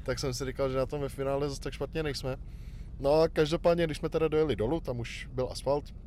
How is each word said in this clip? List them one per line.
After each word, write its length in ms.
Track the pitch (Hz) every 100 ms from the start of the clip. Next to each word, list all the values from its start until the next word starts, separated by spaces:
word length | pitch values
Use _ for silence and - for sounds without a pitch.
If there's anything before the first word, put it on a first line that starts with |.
Tak 160 | - 123
jsem 140 | 143
si 120 | 123 135
říkal, 240 | 131 135
že 80 | 131
na 80 | 127
tom 160 | 147
ve 80 | 135
finále 400 | 127 135 139 143
zase 120 | 135
tak 120 | 147
špatně 300 | - 139 160
nejsme. 340 | 151 131 135 127 - - - - - -
No 220 | 139 156
a 60 | 165
každopádně, 580 | 165 151 160 170 170 165
když 120 | 156
jsme 120 | 160
teda 180 | 156 156
dojeli 280 | 151 156 104
dolů, 240 | 107 165
tam 200 | - 123
už 280 | 117 - -
byl 140 | 123 127
asfalt 420 | - 131 143 - -